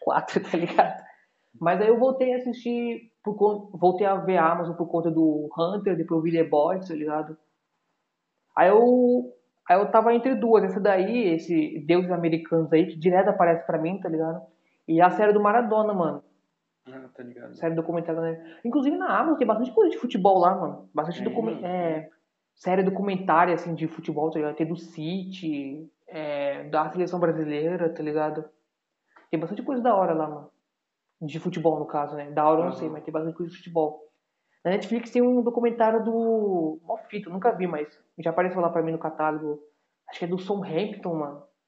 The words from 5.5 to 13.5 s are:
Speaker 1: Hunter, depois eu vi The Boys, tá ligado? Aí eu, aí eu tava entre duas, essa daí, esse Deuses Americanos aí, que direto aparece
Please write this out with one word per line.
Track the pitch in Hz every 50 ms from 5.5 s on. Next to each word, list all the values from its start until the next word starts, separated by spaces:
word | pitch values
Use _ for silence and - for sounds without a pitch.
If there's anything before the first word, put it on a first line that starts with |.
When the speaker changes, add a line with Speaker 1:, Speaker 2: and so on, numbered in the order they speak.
| -
Speaker 1:
Hunter, | 160 165 175 202 208 202 202 180
depois | 160 160 - 165 165
eu | 156
vi | 170 165
The | 165 160
Boys, | 143 156 147 147 170 190 190 185 185
tá | 165
ligado? | 151 151 156 151 156 156 156 156 - _ _ _ _ _ _ _ _ _ _ _ _ _ _ _ _ _ _ _ _ _ _ -
Aí | - 165 185
eu, | 208 220 240 247 247 254 247 247 247 247 247 - - _ _ _ _ _ _ -
aí | 175 190
eu | 208 196 220
tava | 226 214 233 240
entre | 240 233 262 262
duas, | 208 214 226 226 208 190
essa | 190 185 208
daí, | 196 208 196 190 185 208 233 247 226 180 165
esse | 160 160 165 170 160 151 - - 165 147
Deuses | 147 170 180 180 180
Americanos | 180 170 170 165 160 160 165 - 170 165 160 147 160
aí, | 156 180
que | 185 180 160
direto | 156 185 180 180 190 202
aparece | 196 - 180 170